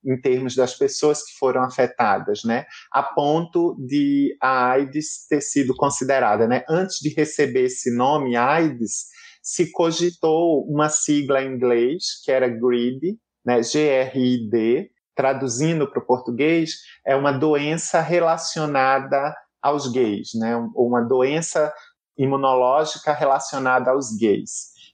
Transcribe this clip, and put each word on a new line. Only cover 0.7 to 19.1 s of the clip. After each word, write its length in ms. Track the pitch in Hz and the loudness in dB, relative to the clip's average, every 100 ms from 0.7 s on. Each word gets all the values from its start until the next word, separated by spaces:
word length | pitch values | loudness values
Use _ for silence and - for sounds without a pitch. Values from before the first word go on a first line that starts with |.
| - | 0
pessoas 480 | 139 - 151 147 | -2 2 0 0
que 120 | - - | -6 -2
foram 240 | 135 127 | 0 0
afetadas, 800 | 127 127 127 - 113 98 98 104 | -2 0 -2 2 0 0 -2 -4
né, 240 | 117 117 - - - | -2 -2 -4 -20 -4
a 100 | 135 | -2
ponto 760 | - - 147 160 170 175 170 - | -2 -2 0 0 0 0 -2 -2
de 580 | 127 143 143 143 139 - | -4 0 2 2 0 0
a 340 | 131 131 123 | 0 2 2
aids 520 | 131 139 147 151 - - | 2 0 -6 -8 -12 -2
ter 140 | 151 | -2
sido 340 | - 143 127 131 | 0 -2 0 2
considerada, 720 | 143 - 135 135 120 107 113 | 0 0 0 2 2 2 2
né, 160 | 123 - | 0 0
antes 280 | 165 190 - | -2 -2 -4
de 120 | 147 | -4
receber 560 | - 151 - 143 127 127 | -2 -2 0 0 2 0
esse 260 | 127 127 | 0 -4
nome 440 | 120 127 151 135 120 | 0 2 2 0 0
aids, 760 | 127 156 160 123 110 - - - - - | 2 2 0 -2 -6 -6 -12 -18 -20 -16
se 300 | - - 165 | -12 -4 -4
cogitou 920 | - 170 165 175 170 160 160 170 147 - | 0 0 0 -2 0 0 2 2 0 0
uma 180 | 147 151 | 0 0
sigla 540 | 151 - 147 139 135 | 0 0 0 2 0
em 140 | 135 131 | 0 -2
inglês, 680 | 123 120 120 175 - - | 2 4 2 -2 -8 -8
que 80 | - | -2
era 160 | 131 127 | 0 0
grid, 680 | 113 123 123 120 131 156 220 _ _ - | 0 0 2 0 -2 -6 -6 _ _ 0
né, 160 | 123 | 0
G 160 | 117 151 | 2 0
R 400 | 151 131 131 135 | 2 2 0 0
I 320 | 127 123 110 | 0 0 0
D, 400 | 113 113 131 202 _ _ | 0 2 0 -2 _ _
traduzindo 760 | - 131 135 135 113 156 165 139 | -2 0 0 -4 -2 -2 0 -2
pro 140 | - - | -4 0
português, 720 | 123 - 120 147 165 160 - - - - | -2 -2 -2 0 2 -2 -8 -16 -10 -2
é 80 | |
uma 200 | 139 143 | 0 2
doença 680 | 135 156 147 147 165 - 170 | 0 2 2 0 -4 0 -2
relacionada 1400 | 156 175 165 165 - 165 151 139 131 - 120 | 2 2 2 0 -4 -4 -2 0 2 2 0